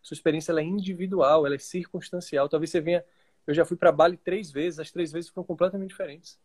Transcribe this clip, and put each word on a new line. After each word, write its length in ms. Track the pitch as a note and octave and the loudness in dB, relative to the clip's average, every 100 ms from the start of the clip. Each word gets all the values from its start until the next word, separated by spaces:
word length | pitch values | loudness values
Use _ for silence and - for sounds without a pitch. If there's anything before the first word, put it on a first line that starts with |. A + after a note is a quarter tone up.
Sua 120 | - | -14
experiência, 360 | D3 E3 D#3 D#3 | -2 -2 -2 -2
ela 100 | D#3+ | -2
é 20 | |
individual, 800 | D#3+ G3+ F#3+ F3 F#3 F#3+ C#3 D#3+ | -2 -4 -4 -6 -4 2 4 6
ela 120 | C#3+ C#3 | 4 -2
é 20 | |
circunstancial. 880 | - F3+ E3+ F3+ - F3+ F3 C#3+ C#3+ | -6 -8 -6 -10 -8 -10 -4 -2 0
Talvez 220 | D#3 D#3+ | 0 0
você 100 | F3 | -2
venha, 240 | D#3 F3 - _ _ _ - | 0 -2 -2 _ _ _ -2
eu 60 | |
já 140 | D3 D3+ | 0 2
fui 100 | F3 | 6
pra 160 | F3+ | 4
Bali 240 | D3+ E3+ F3+ | 8 4 4
três 340 | - A3 F3 | -4 -4 -4
vezes, 300 | C#3 E3+ D#3 | -4 -4 -6
as 100 | D#3 | -10
três 220 | F3 E3 | -6 -6
vezes 160 | D#3+ E3+ | -6 -10
foram 180 | - F3 | -12 -8
completamente 440 | E3 F#3 G3 F#3+ | 0 0 0 -10
diferentes. 500 | - F3+ D3+ - - | -8 -10 -10 -20 -20